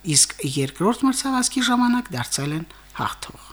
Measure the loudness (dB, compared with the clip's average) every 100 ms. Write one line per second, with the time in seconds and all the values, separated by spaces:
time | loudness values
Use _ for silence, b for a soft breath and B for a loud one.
0 | 2 2 2 0 -4 -2 -4 0 0 2
1 | 2 0 -2 -2 0 0 2 4 4 2
2 | 0 -6 -4 -2 -2 -4 -6 B B -6
3 | -6 -6 -14 -16 -20